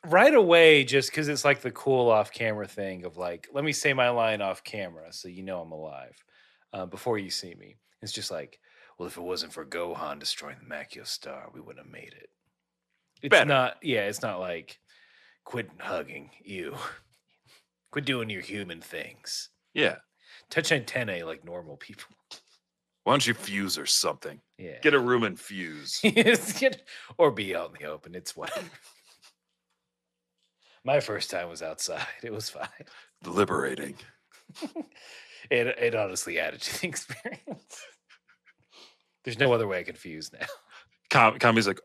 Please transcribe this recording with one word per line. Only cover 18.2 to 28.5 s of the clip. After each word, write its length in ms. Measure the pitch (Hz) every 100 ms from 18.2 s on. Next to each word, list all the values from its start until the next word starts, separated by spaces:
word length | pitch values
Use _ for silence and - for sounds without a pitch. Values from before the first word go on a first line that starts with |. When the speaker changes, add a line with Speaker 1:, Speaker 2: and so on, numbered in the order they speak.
| 110
Speaker 1:
your 100 | 98
human 400 | 87 104 92 85
things. 720 | - 82 - - - - - _ _
Speaker 2:
Yeah. 220 | 147 117 - _ _ _ - _
Speaker 1:
Touch 220 | - 160
antennae 520 | 151 113 131 113 90
like 200 | 82 80
normal 320 | 87 87 113 73
people." 300 | - - - _ _ - _ _ _ _ _ _
Speaker 2:
Why 80 | -
don't 120 | 139 117
you 80 |
fuse 420 | 110 - 98 98 80
or 80 | -
something? 540 | - 85 73 - 73 _ -
Speaker 1:
Yeah. 200 | 90 69
Speaker 2:
Get 140 | 151
a 40 | 143
room 240 | 120 123
and 140 | 110 85
fuse. 600 | - 98 85 76 - -
Speaker 1:
<laughs> 40 |
Yes, 540 | 220 226 226 226 - -
get, 280 | 269 269 - - - -
or 120 | 156
be 220 | 107 98 85
out 180 | 85
in 80 | 76
the 60 | 76
open. 240 | 76 85
It's 200 | 87 - -
whatever. 320 | -